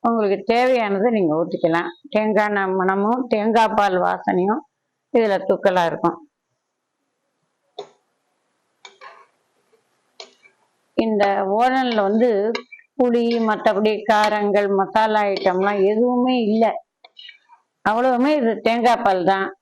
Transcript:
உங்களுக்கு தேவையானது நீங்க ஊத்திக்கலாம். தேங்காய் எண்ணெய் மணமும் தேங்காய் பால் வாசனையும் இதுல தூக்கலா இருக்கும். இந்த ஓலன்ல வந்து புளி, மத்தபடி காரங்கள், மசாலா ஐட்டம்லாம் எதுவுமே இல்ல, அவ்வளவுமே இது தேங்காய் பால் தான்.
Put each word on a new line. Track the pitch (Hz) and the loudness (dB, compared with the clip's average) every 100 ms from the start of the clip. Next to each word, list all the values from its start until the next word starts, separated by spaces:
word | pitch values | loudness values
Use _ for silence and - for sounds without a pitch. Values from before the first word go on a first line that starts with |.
| 240 | -2
உங்களுக்கு | 233 208 196 190 | -2 -2 -2 0
தேவையானது | 226 254 254 214 196 226 226 | 0 2 0 0 0 0 0
நீங்க | 175 156 | 0 0
ஊத்திக்கலாம். | 170 170 170 165 175 - - | -2 -2 0 0 -4 -12 -6
தேங்காய் | 208 214 208 208 | -4 0 0 0
எண்ணெய் | 208 190 190 | -2 -2 0
மணமும் | 185 190 208 247 254 | 0 0 0 -2 -2
தேங்காய் | 220 208 226 220 214 | -2 0 2 2 2
பால் | 202 185 | 0 0
வாசனையும் | 180 185 - 190 185 240 - _ _ _ _ 247 | -2 -2 -2 -2 0 -2 -6 _ _ _ _ 0
இதுல | 220 190 190 | 0 -2 -2
தூக்கலா | 190 202 185 170 | 0 2 2 0
இருக்கும். | 156 - 339 - _ _ _ _ _ _ _ _ _ _ _ _ _ _ - 415 _ _ _ _ _ _ _ _ _ - _ - - _ _ _ _ _ _ _ _ _ _ - _ _ _ _ _ _ - 226 | 0 -4 -4 -16 _ _ _ _ _ _ _ _ _ _ _ _ _ _ -18 -18 _ _ _ _ _ _ _ _ _ -20 _ -20 -20 _ _ _ _ _ _ _ _ _ _ -20 _ _ _ _ _ _ -4 -2
இந்த | 214 202 196 196 202 | 0 0 0 -2 0
ஓலன்ல | 254 262 254 226 196 | 2 0 0 0 0
வந்து | 220 240 208 208 233 - - _ - | 0 2 0 -2 -4 -10 -20 _ -2
புளி, | 247 240 233 233 226 | 0 2 0 0 -2
மத்தபடி | 208 220 196 214 208 208 | 0 0 2 0 -2 0
காரங்கள், | 214 214 214 208 202 202 196 | 2 2 0 0 0 0 0
மசாலா | 190 220 220 214 202 | 0 0 2 2 0
ஐட்டம்லாம் | 196 190 180 196 208 190 | 0 0 0 0 2 2
எதுவுமே | 214 247 247 254 254 220 | 2 2 2 0 0 0
இல்ல, | 220 226 - _ _ - _ - - _ _ _ _ - | 2 0 0 _ _ -20 _ -20 -20 _ _ _ _ -2
அவ்வளவுமே | 220 262 247 269 302 | 0 0 0 0 0
இது | 226 220 226 | 0 -2 -2
தேங்காய் | 233 233 233 208 | 0 2 2 0
பால் | 190 175 | 0 2
தான். | 190 190 - | 0 -2 -8